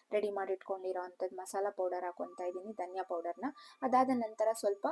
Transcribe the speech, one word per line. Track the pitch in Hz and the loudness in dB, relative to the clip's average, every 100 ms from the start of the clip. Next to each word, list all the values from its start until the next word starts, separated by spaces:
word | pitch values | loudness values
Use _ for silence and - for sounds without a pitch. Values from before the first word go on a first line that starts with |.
| - | 0
ರೆಡಿ | 208 208 | 0 2
ಮಾಡಿ | 202 190 | 0 0
ಇಟ್ಕೊಂಡಿರೋ | 190 - 190 185 185 | -2 -2 -4 -2 -2
ಅಂಥದ್ದು | 180 180 185 185 | -4 -4 -6 -4
ಮಸಾಲಾ | 185 196 202 | -4 0 0
ಪೌಡರ್ | 196 185 180 | 0 0 0
ಹಾಕೊಂತಾ | 180 - 175 180 | -4 -4 -8 -6
ಇದೀನಿ, | 180 185 202 | -4 -4 -6
ಧನಿಯಾ | 208 180 185 | -6 -6 -4
ಪೌಡರ್‌ನ. | 185 170 170 175 254 - - - | -2 -2 -2 -4 -4 -6 -16 -4
ಅದಾದ | 262 254 262 | 4 6 6
ನಂತರ | 247 220 220 220 | 2 0 2 2
ಸ್ವಲ್ಪ | 226 208 202 285 | 4 2 2 0